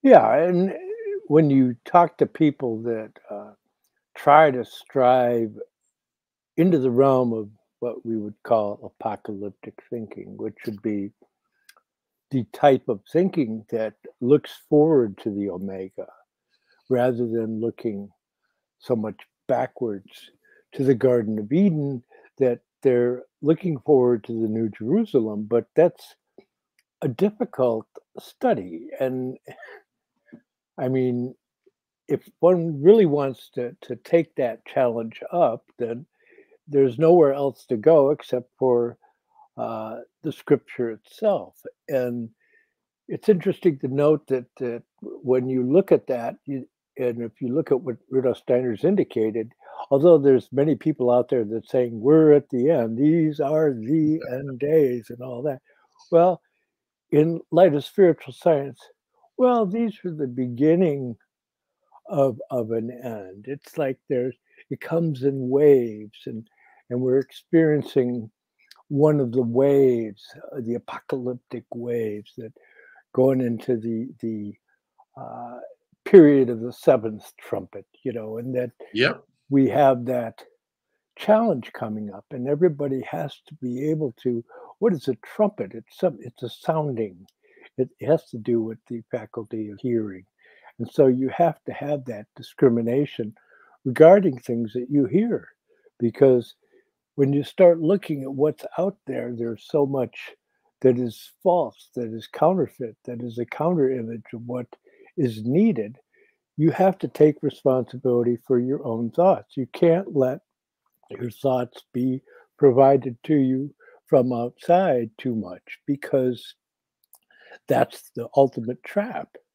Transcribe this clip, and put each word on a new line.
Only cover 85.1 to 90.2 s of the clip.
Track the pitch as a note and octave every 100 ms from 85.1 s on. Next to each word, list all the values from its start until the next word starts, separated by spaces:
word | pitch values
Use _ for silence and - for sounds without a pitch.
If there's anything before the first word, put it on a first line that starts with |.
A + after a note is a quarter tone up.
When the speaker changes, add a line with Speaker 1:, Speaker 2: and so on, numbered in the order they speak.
| A#2+
Speaker 1:
trumpet? | - - G#3 G#3 G2+
It's | A2 - -
some, | - -
it's | B2 _
a | A#2+
sounding. | - - D#3+ D3+ A#2 G#2+ F2 G2 _ _ _ - -
It | B2+ _
has | - D#3 _
to | B2
do | G#2+ A#2
with | A2 A2+ _
the | A#2+ A2+
faculty | A#2+ G#2+ - G#2+ A2+ G#2+
of | G2+
hearing. | B2+ A#2 G#2+ F#2+